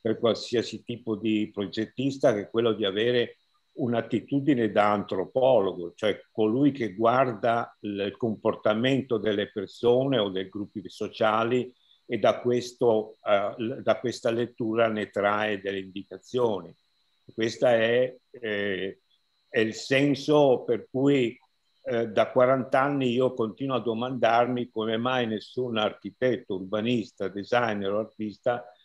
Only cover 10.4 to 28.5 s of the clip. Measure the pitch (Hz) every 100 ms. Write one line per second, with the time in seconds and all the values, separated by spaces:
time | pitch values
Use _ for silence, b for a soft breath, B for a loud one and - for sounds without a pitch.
10.4 | 95 101 101 104 90 - 107 - 113 110
11.4 | 117 123 113 b b b - 117 117 -
12.4 | 123 123 120 - 120 110 107 - 110 101
13.4 | 104 - 110 135 110 107 123 - 120 117
14.4 | 117 - 110 113 117 107 98 107 101 104
15.4 | 107 101 98 98 95 95 - 95 - 127
16.4 | 117 92 82 - _ _ _ _ - -
17.4 | 113 - 131 113 113 120 127 - _ 127
18.4 | 113 104 101 92 95 90 _ _ _ _
19.4 | _ 123 110 107 - 135 143 139 - 151
20.4 | 139 120 - 113 - 127 139 139 117 -
21.4 | _ _ _ _ - 120 113 107 110 131
22.4 | 127 135 123 135 139 143 131 120 127 127
23.4 | 110 - 135 127 110 110 123 127 113 117
24.4 | 123 123 120 110 110 110 120 127 113 107
25.4 | - - 127 110 107 - 104 - 127 127
26.4 | - 95 92 107 113 123 95 - 95 98
27.4 | 98 120 117 104 98 104 107 - 107 95
28.4 | 127